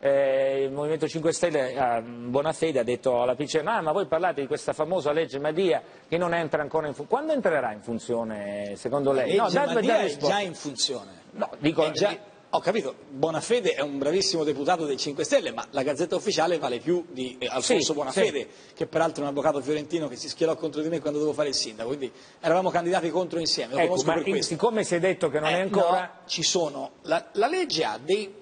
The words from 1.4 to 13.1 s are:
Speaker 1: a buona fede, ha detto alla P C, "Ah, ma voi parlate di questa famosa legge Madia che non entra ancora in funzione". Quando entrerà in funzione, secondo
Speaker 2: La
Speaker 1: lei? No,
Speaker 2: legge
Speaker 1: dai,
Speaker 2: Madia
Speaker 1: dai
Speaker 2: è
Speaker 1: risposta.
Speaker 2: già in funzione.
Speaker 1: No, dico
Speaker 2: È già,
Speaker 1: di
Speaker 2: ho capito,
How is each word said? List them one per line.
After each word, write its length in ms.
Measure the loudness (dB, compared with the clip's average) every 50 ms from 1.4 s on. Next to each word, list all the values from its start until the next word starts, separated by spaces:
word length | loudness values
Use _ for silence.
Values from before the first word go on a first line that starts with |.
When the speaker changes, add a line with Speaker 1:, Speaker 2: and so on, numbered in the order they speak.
| 0 2 2 2 0 0 0
Speaker 1:
a 240 | 0 2 2 2 0
buona 540 | -2 -4 -10 -10 -8 0 0 0 2 0 0
fede, 240 | 0 0 0 2 2
ha 60 | 2
detto 360 | 2 0 0 2 2 2 4
alla 140 | 4 2 2
P 100 | 0 -2
C, 160 | 0 0 0 0
"Ah, 200 | 2 -2 0 0
ma 100 | 0 0
voi 140 | 0 0
parlate 340 | 0 0 0 0 0 0 -2
di 60 | -2
questa 260 | -2 -4 -4 -2 -4 -2
famosa 400 | -2 -2 0 0 0 0 0 2
legge 260 | 0 0 -2 -2 -4
Madia 440 | -2 -2 0 2 2 2 2 2 0 -6 -20 -20 -10 -4
che 80 | -2
non 160 | 0 0 0 0
entra 300 | 0 0 0 0 -2 -2
ancora 240 | 0 -2 -2 -2
in 80 | -2 -6
funzione". 260 | -6 -4 -2 -2 0
Quando 120 | 0 0 0
entrerà 380 | 2 2 2 2 2 0 -2 -4
in 100 | -6 -6
funzione, 920 | -6 -6 -6 -2 -2 -2 -2 -2 -4 -4 -6 -6 -6 -4 -4 -6 -6 -8
secondo 360 | -6 -6 -2 0 0 2 4 2
Speaker 2:
La 120 | 2 2
Speaker 1:
lei? 100 | 4 2
No, 80 | 2 2
Speaker 2:
legge 120 | 4 2 2
Speaker 1:
dai, 160 | 2 2 2
Speaker 2:
Madia 180 | 2 2 4 4
Speaker 1:
dai 80 | 4
Speaker 2:
è 40 | 4
Speaker 1:
risposta. 300 | 2 -2 0 0 2 2
Speaker 2:
già 60 | 2
in 140 | 0 -4 -8
funzione. 560 | -8 -10 -10 -4 -2 -2 -2 -2 -4 -8 -12 -20 -20 -20 -20 -6
Speaker 1:
No, 180 | -6 -6 -6 -6 0
dico 260 | 0 0 2 4 2
Speaker 2:
È 60 | 2
già, 180 | 2 2 0 0
Speaker 1:
di 100 | 0 -2 -12 -18 -20 -20 -16 -2 -2
Speaker 2:
ho 60 | -2
capito, 340 | 0 2 0 0 0 -2 -6 -10 -14 -16